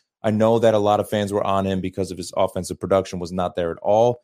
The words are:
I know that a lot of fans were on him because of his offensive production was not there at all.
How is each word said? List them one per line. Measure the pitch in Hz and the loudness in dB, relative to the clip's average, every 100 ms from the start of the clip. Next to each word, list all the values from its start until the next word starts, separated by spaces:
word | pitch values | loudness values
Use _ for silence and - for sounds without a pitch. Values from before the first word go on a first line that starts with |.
| _ _ | _ _
I | 113 | -2
know | 107 110 117 | 2 4 4
that | 113 | 4
a | 107 | 4
lot | 104 104 | 4 2
of | 101 | 2
fans | 107 101 | -2 -2
were | 101 | -2
on | - 98 98 | 0 0 0
him | 95 | -2
because | 92 95 92 | -4 -4 -6
of | 87 | -6
his | 87 - | -8 -2
offensive | 95 95 87 90 | -2 -2 -8 -6
production | 90 95 92 92 | 0 0 0 -6
was | 85 | -8
not | 92 90 - | -4 -4 -2
there | 85 | -4
at | 82 | -4
all. | - 104 120 123 | 0 2 2 0